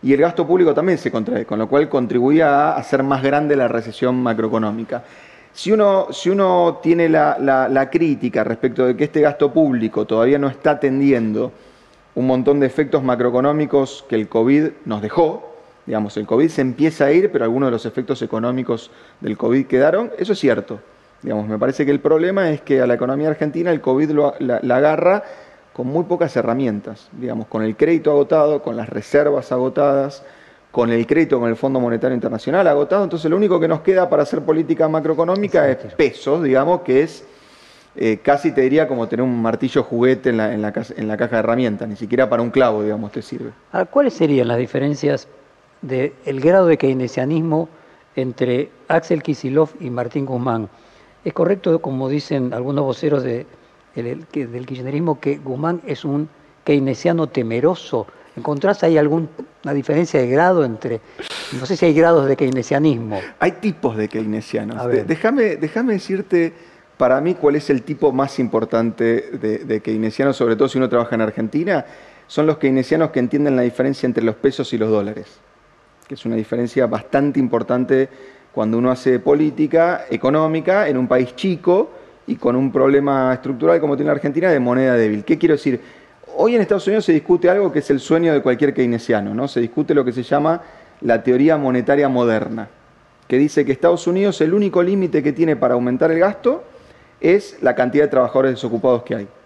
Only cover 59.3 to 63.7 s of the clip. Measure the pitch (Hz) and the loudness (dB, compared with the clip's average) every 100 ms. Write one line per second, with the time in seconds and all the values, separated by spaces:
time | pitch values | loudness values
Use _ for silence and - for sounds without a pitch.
59.3 | - - _ - 143 135 147 170 151 123 | -10 -20 _ -6 -6 -2 -2 0 0 2
60.3 | 135 175 180 139 110 127 113 - - - | 2 4 4 0 -2 -6 -8 -10 -18 -14
61.3 | - - 131 127 185 175 156 170 170 139 | -14 -10 -10 -6 0 2 4 6 4 4
62.3 | 135 135 131 117 139 156 120 113 104 90 | 2 0 0 -2 2 2 0 -2 -8 -10
63.3 | - 175 180 214 | -2 -2 -2 -6